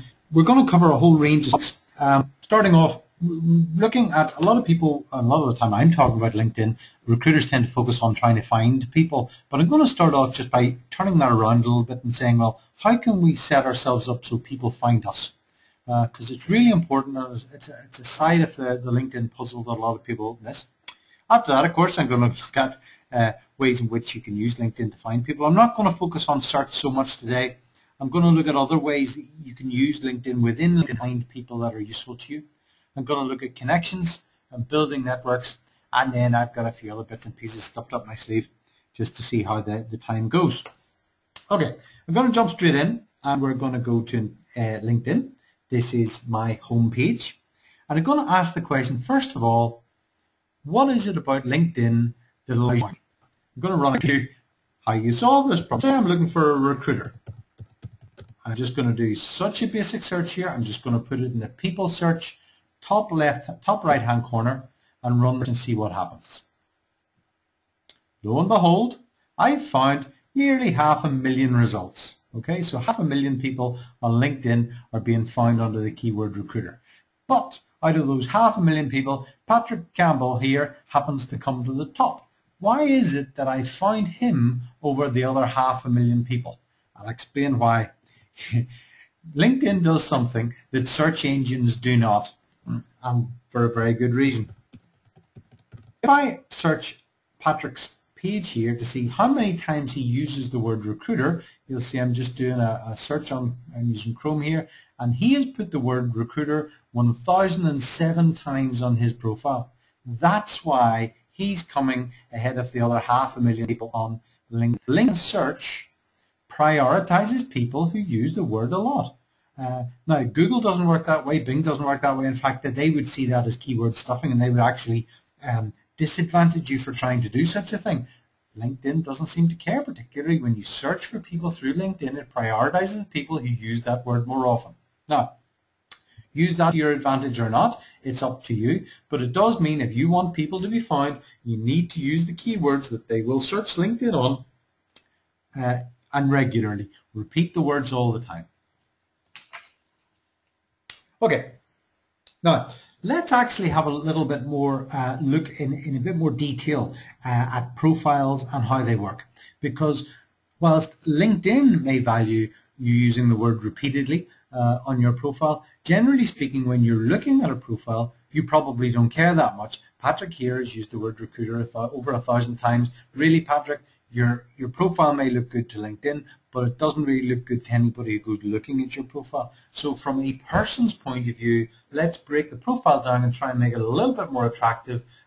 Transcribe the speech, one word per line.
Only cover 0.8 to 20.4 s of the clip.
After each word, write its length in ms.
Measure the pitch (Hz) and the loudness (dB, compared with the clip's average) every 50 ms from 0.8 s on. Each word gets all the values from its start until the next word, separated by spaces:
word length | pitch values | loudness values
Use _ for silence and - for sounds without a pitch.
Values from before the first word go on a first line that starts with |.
| 170 160 147 | 8 8 6
a 40 | |
whole 220 | 123 156 170 160 151 | 8 8 8 8 8
range 340 | 147 147 151 151 - 131 - | 8 6 4 4 4 4 2
of, 200 | - - - - - _ _ _ - | 2 0 -2 -8 -10 _ _ _ -2
um, 320 | 143 139 139 135 135 - - _ | 2 4 4 4 4 0 -6 _
starting 360 | - - 214 214 208 190 170 | -2 2 4 4 6 8 8
off, 240 | 165 160 156 160 - - _ _ _ | 8 8 6 4 -2 -10 _ _ _
w-, 200 | 170 175 170 160 | -4 -4 -4 -2
w-, 260 | 165 165 170 170 165 165 160 | 2 4 6 6 4 4 2
looking 380 | 175 214 226 226 247 233 185 151 | 2 2 2 4 2 2 4 4
at 240 | 156 156 - - | 2 2 2 0
a 60 | - 165 | 2 2
lot 160 | 196 233 240 | 4 4 4
of 60 | - | 4
people, 420 | - 165 165 160 156 143 147 - - | 4 2 4 4 2 0 0 -4 -6
a 120 | - 131 117 | -4 0 2
lot 200 | 120 139 160 147 | 4 4 4 4
of 120 | 127 123 | 2 2
the 40 | - | 2
time 160 | 120 110 104 | 2 2 4
I'm 160 | 104 143 170 | 6 6 6
talking 280 | 165 147 135 123 113 110 | 6 6 4 4 4 2
about 160 | 113 113 104 | 0 0 0
LinkedIn, 420 | 107 113 113 - - 110 107 113 - - - _ _ _ | 2 0 0 0 0 0 0 -2 -4 -8 -18 _ _ _
recruiters 460 | - 117 120 - 160 151 151 127 - | 0 0 4 4 4 4 4 4 2
tend 160 | - 127 120 | 2 0 0
to 40 | - | 0
focus 300 | - 135 120 123 120 - | 0 0 0 0 0 0
on 140 | 120 110 107 | 0 0 0
trying 220 | - - 120 117 | 2 2 4 4
to 60 | 107 - | 2 2
find 460 | - 117 113 113 120 131 131 120 120 - | 0 0 2 4 2 2 2 -2 0 2
people, 360 | 160 160 165 151 127 127 - - - _ _ | 2 2 2 2 -2 -4 -4 -10 -20 _ _
but 80 | - 139 | 0 2
I'm 100 | 165 170 | 2 4
gonna 200 | 294 302 302 - | 6 6 6 4
start 260 | - - 175 160 147 | 4 4 4 4 6
off 220 | 139 131 127 - | 4 4 2 0
just 160 | - 123 - - | -4 -6 0 2
by 240 | 127 123 123 123 - - _ - | 2 2 2 0 -4 -10 _ -6
turning 260 | - 185 196 180 165 | -4 -2 2 4 4
that 140 | 139 127 117 | 4 4 4
around 320 | 110 110 110 117 120 117 | 4 4 4 4 4 4
a 40 | 123 | 4
little 140 | 120 123 120 | 2 2 0
bit 220 | 120 123 123 - | -2 -4 -6 -6
and 100 | 120 120 | -6 -6
saying, 240 | - 127 120 117 117 | -2 0 2 4 4
well, 220 | 117 113 - - _ _ _ | 4 2 0 -4 _ _ _
how 200 | _ - 208 240 | _ 2 2 2
can 240 | 233 - 240 208 185 | 4 2 0 2 4
we 140 | 175 165 139 | 4 4 4
set 320 | 127 - - 151 139 131 | 2 0 2 2 2 2
ourselves 420 | 131 120 123 - 135 123 120 120 127 | 2 -2 0 0 0 0 0 0 -2
up 160 | 120 120 - | -6 -6 -6
so 140 | - 120 117 | -6 -6 -6
people 320 | - - 135 123 123 117 | -6 -8 -10 -6 -6 -6
find 340 | 123 - - 120 117 110 - | -6 -2 0 2 2 2 0
us? 280 | - - - - - - _ _ _ _ _ _ _ _ _ _ 123 | -2 -6 -8 -8 -10 -12 _ _ _ _ _ _ _ _ _ _ -4
Uh, 180 | 120 120 120 | 0 0 0
'cause 240 | 117 - - 117 117 | -2 -4 -10 -12 -12
it's 180 | 131 120 - - | -12 -10 -4 0
really 220 | 196 226 240 240 | 2 6 6 6
important, 480 | 214 170 170 - 135 135 135 139 139 131 | 6 4 2 2 0 0 0 -2 -6 -8
and 160 | 131 127 123 | -8 -8 -10
it's, 100 | 117 - - 147 | -12 -14 -14 -20
it's 160 | 143 - - | -20 -20 -20
a, 60 | - - - | -20 -20 -18
it's 140 | - - - | -16 -16 -12
a 60 | 123 | -8
side 360 | - - - 151 165 170 170 | -8 -2 0 2 4 4 4
of 140 | 160 - - | 4 2 0
the, 240 | - 131 127 123 123 | -4 -4 -4 -4 -4
the 140 | 123 127 120 | -2 -2 0
LinkedIn 400 | 123 131 - - 123 120 117 - | 0 -2 -2 -6 -6 -8 -8 -8
puzzle 320 | - 123 120 123 120 113 | -10 -12 -12 -10 -12 -8
that 80 | 120 117 | -8 -6
a 100 | 110 113 | -4 -2
lot 140 | 117 113 | -4 -4
of 80 | 95 - | -4 -6
people 340 | - 113 101 107 110 117 113 | -10 -8 -8 -8 -8 -10 -10